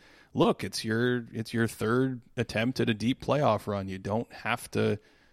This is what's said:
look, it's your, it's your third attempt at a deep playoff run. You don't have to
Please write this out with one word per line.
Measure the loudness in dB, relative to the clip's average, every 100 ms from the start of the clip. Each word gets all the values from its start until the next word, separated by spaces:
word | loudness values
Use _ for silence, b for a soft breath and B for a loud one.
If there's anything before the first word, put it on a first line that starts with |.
| b b b
look, | 2 2 2
it's | -4 -4
your, | -2 2 2 0 -4
it's | -8 -2
your | 0 0
third | 0 2 2 2 -2 -6 -6
attempt | -2 -2 0 0
at | 0
a |
deep | 2 0 0
playoff | 0 2 4 2 0
run. | -4 -4
You | -6
don't | -4 -4 -4
have | -6 -4 -4 -2
to | 0 0 0 b b b